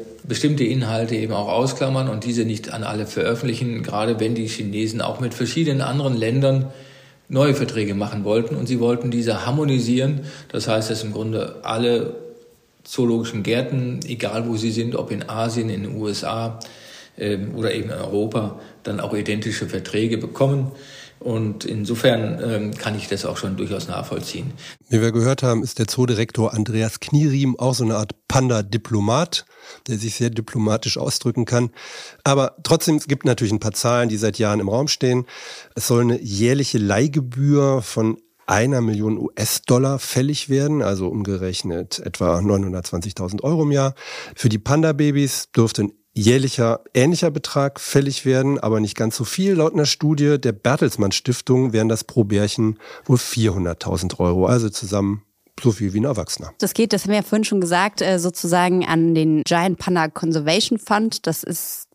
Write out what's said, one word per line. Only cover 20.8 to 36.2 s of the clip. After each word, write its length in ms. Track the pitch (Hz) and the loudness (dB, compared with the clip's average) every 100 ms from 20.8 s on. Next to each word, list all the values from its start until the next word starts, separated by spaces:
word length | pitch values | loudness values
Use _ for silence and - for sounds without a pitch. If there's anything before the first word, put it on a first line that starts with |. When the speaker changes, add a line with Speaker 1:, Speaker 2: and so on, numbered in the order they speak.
| - - - - | -18 -20 -20 -10
Speaker 1:
Und 440 | 123 113 110 104 | -4 -2 -2 -4
insofern, 760 | - 110 104 117 131 117 110 - | -6 -4 -2 2 2 2 0 -4
ähm, 340 | 117 107 104 | -4 -4 -4
kann 220 | - 110 107 | -6 -6 -6
ich 120 | - | -6
das 160 | 98 | -6
auch 120 | - - | -6 -6
schon 200 | 98 95 | -4 -4
durchaus 320 | 101 98 - | -4 -6 -6
nachvollziehen. 640 | 92 - 92 - - 131 - - - - | -8 -6 -8 -8 -8 -10 -12 -16 -18 0
Speaker 2:
Wie 120 | 113 | 2
wir 100 | 113 | 2
gehört 320 | 113 120 135 | 2 2 2
haben, 220 | 127 113 | 2 0
ist 160 | 117 - | -2 -2
der 80 | 110 | -2
Zoodirektor 680 | - 123 107 113 - 110 | 0 0 0 -2 0 0
Andreas 460 | 107 107 110 113 - | 0 -2 0 -2 -4
Knieriem 580 | - 147 151 135 135 120 | 0 2 4 4 2 2
auch 160 | 123 | 0
so 80 | 127 | 2
eine 140 | 113 107 | 0 0
Art 160 | 104 - - | -2 -8 0
Panda-Diplomat, 1160 | 135 127 113 101 110 - 107 101 127 175 - - - - - - | 2 4 2 0 -4 -2 0 2 2 0 -4 -8 -20 -20 -16 -8
der 100 | 110 | -6
sich 160 | 110 | -4
sehr 160 | - 120 | -2 -2
diplomatisch 680 | 113 107 117 107 107 - - | -2 -4 0 2 0 0 -4
ausdrücken 480 | 131 - 123 120 | -2 -2 -2 -2
kann. 260 | 117 120 120 - - - - - | 0 0 0 -4 -18 -16 -18 -4
Aber 320 | 143 139 135 - | 2 2 2 -2
trotzdem, 320 | - 165 - | 2 2 4
es 140 | 151 - | 0 2
gibt 160 | 139 | 0
natürlich 280 | 143 117 113 | 2 2 2
ein 60 | 107 | 0
paar 140 | 107 | 0
Zahlen, 360 | - 120 120 120 | 0 2 2 2
die 80 | 107 | 0
seit 220 | 110 101 | 0 0
Jahren 220 | 107 104 | 2 2
im 80 | 98 | 2
Raum 180 | 113 147 | 0 0
stehen. 400 | - 127 127 123 - - - - | 0 2 2 0 -10 -16 -18 -14
Es 140 | - - | -6 2
soll 140 | 120 | 4
eine 200 | 120 120 | 4 2